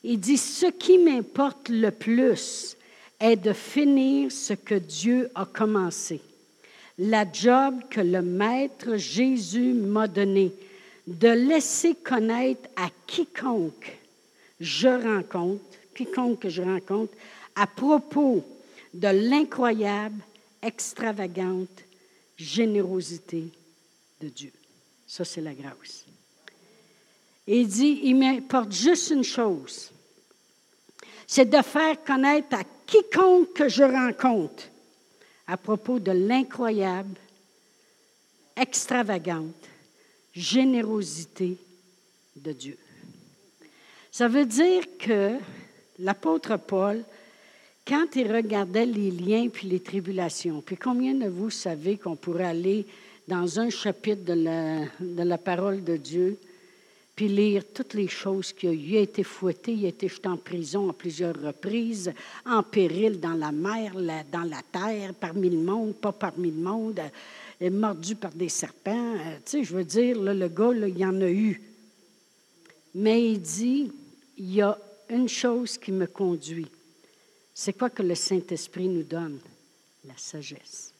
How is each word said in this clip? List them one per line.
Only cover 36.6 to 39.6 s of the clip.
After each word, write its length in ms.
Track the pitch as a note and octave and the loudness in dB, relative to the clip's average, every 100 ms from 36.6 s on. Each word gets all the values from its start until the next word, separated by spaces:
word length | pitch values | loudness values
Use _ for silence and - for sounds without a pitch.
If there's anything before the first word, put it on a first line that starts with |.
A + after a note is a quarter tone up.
| A#3 G#3+ F#3+ F3+ G3 F#3 - _ _ _ _ _ _ _ _ _ _ _ _ - | -2 0 -2 -2 -8 -14 -20 _ _ _ _ _ _ _ _ _ _ _ _ -4
extravagante 960 | B3+ - - B3 G#3+ F#3 E3 E3 D#3+ E3 | -4 -2 -2 -2 0 -2 -4 -6 -6 -12